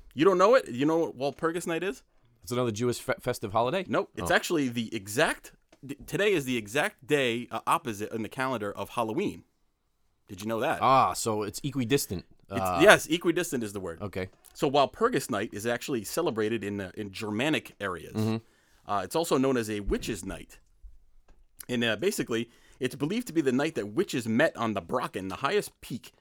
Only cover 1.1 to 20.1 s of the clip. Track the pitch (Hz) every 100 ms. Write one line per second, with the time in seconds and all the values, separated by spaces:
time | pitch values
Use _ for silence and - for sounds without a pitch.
1.1 | 120 139 - 165 175 170 165 185 262 -
2.1 | _ _ _ - 120 123 104 123 117 -
3.1 | - 127 123 104 113 123 185 - 151 -
4.1 | - 170 196 - 165 131 120 113 113 101
5.1 | 110 175 - - - _ _ 131 143 -
6.1 | 151 208 180 127 123 101 135 196 - 107
7.1 | 147 123 117 120 113 - 160 120 101 104
8.1 | 113 104 - 131 120 104 101 101 - 110
9.1 | 127 202 87 - _ _ _ _ _ _
10.1 | _ - 95 107 113 143 92 113 131 101
11.1 | 90 117 107 104 - 143 135 113 139 -
12.1 | 90 - - - 98 92 87 202 160 -
13.1 | 170 175 160 170 127 110 101 92 82 101
14.1 | 95 92 - - - 147 143 135 - 233
15.1 | 175 - 104 117 101 117 120 - 123 98
16.1 | - 165 113 107 113 101 101 92 - 101
17.1 | 95 107 104 147 131 - - 101 85 -
18.1 | 107 110 113 - _ _ _ - 101 95
19.1 | 160 170 147 135 127 107 104 101 143 120